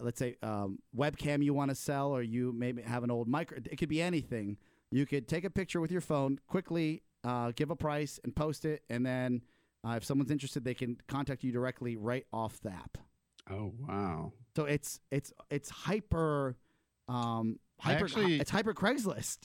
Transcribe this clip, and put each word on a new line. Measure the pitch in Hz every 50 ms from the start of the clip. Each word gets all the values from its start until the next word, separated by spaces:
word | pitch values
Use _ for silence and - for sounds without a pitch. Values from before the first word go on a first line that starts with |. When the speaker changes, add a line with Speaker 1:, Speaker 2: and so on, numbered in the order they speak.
Speaker 1:
let's | 117 120 120 -
say, | 135 123 123 -
um, | - 110 107 104 101 98 98 - - _ -
webcam | 113 143 151 160 - - 147 147 143
you | 143 143 143
wanna | 139 143 135 135
sell, | - - - 143 139 139 143
or | 143 127
you | 120 113 113 123 123 127
maybe | 120 117 123 123 127 120
have | 110 113 120 123 120
an | 120
old | 123 117 117 113
micro, | 127 151 170 - - 131 120 -
it | 156
could | - 165 147
be | 151 156
anything. | 170 180 175 160 - - 131 113 104 101 101 - - _ _ _ _ _
You | - 127 143
could | - - 143 120 -
take | 156 165 170
a | 196
picture | - 196 190 - - 175
with | 160 160
your | 180 175
phone, | 160 - 156 143 139 135 139 - - -
quickly, | - 185 185 - 170 170 165 156 156 - - _ _ _
uh, | - 120 123 123 120 120 120
give | - 156 143
a | 170
price | 147 - 151 147 147 151 139 - - -
and | 127 -
post | - 151 156 147 - -
it, | 156 151 147 - -
and | 117 120 127
then | 131 127 127 127 127 123 123 - - _ _ _ _ _ _ -
uh, | 113 117
if | 117 -
someone's | - 143 139 143 123
interested, | 151 143 139 131 - 147 117
they | 127 123
can | - 131 117 120 - - -
contact | - 139 139 135 139 - -
you | 131
directly | 117 120 123 127 127 - 127 120 117
right | 107 104 117 123 131 - -
off | - 113 113 107 110 -
the | - 110
app. | 92 87 - - - - - - _ _ _ _ _ - - -
Speaker 2:
Oh, | 98 101 107 98 110 117
wow. | 135 156 95 101 101 92 82 78 82 - - - - - -
Speaker 1:
So | - 156
it's, | 143 147 147 - - - - - _
it's, | 139 143 - - - - - -
it's | 143 143 143 -
hyper, | - - - - - 220 - - - 165 160 156 151 143 139 131 123 - _ _ _ _ _ _ _ _ _ -
um, | 123 120 120 117 117 113 113 113 110 - _ _ _ -
Speaker 2:
I | - 143
Speaker 1:
hyper, | 139 156 185
Speaker 2:
actually | 180 - 226 208 185 165 147
Speaker 1:
it's | 147 -
hyper | - 196 220 220
Craigslist. | 190 - 185 208 262 285 220 190 151 107 110 - - - -